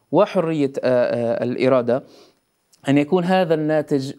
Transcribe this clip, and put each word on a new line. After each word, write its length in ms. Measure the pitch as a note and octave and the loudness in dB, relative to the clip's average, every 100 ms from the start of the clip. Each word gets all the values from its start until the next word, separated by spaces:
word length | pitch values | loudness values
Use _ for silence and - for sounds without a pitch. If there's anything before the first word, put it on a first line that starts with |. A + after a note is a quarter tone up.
| _ | _
وحرية، 600 | D#3 G#3 G3 E3 D#3+ C#3 C3+ | 0 2 0 -2 0 -2 -2
آه، 580 | B2+ B2 B2 A#2+ A#2 - | 0 2 0 -2 -2 -2
آه، 40 | |
الإرادة، 600 | A#2+ - B2+ C3 A#2 C3 - - _ _ _ _ _ _ - | -4 -2 2 2 0 -2 -4 -20 _ _ _ _ _ _ 0
أن 100 | C#3+ | 2
يكون 260 | D3 F#3 | 2 0
هذا 300 | F3 F#3 E3+ | 2 0 0
الناتج 580 | D#3+ D3+ D#3 D3 C#3+ C3+ | 0 0 -2 -2 -2 -4